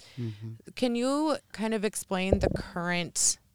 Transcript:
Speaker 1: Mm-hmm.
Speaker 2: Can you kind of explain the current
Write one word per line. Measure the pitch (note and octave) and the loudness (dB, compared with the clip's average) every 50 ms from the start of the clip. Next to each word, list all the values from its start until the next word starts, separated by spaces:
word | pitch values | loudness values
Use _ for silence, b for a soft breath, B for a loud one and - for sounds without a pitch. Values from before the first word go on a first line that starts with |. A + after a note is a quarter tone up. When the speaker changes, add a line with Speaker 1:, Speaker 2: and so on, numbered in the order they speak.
| B B B B2+ | B B B -6
Speaker 1:
Mm-hmm. | A#2+ A2+ G#2 G#2 A2+ A2+ A2+ A2+ - - - | -6 -6 -6 -8 -10 -12 -12 -12 -16 -12 -4
Speaker 2:
Can | - B3+ B3 A#3 | 0 0 0 2
you | A#3 B3 C4 C#4 D4 D#4 D#4 C4+ - - _ | 2 2 2 2 2 2 2 0 -2 -4 _
kind | - - A3 A3 | -8 -4 -2 0
of | A3 G#3 G3 | 0 0 0
explain | G#3+ - - - - G3 F#3 F#3 F#3+ G3 G3 | -2 -2 -4 -4 -2 -2 0 4 4 4 4
the | - - | 4 2
current | - - - - - F3+ E3+ F3 F3 F3 E3+ - - - - - - - _ _ _ | 0 0 -6 -6 -6 -4 -2 0 0 0 0 -2 0 0 2 2 2 0 _ _ _